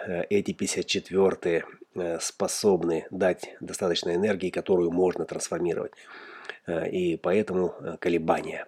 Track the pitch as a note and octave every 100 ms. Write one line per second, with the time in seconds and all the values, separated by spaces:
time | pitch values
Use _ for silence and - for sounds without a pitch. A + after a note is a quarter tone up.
0 | - F2 - G2+ G2 F2+ F#2+ - - G2
1 | - F#2 F#2+ - F2+ E2 - - - -
2 | F2 E2 - - F#2+ - G#2+ F#2 E2+ E2
3 | - F#2 F#2 F2 - - - - F#2 E2+
4 | F2+ E2+ G#2+ F#2+ F2+ F2 F#2+ F#2 F2 F2
5 | F#2 - - D#2+ - E2 F2 - - -
6 | - - - - - - - E2 E2 F#2
7 | F2+ D#2+ F2 G2 G#2+ F#2 F2 - C#2 D#2+
8 | F2 E2+ D#2+ - D#2 D#2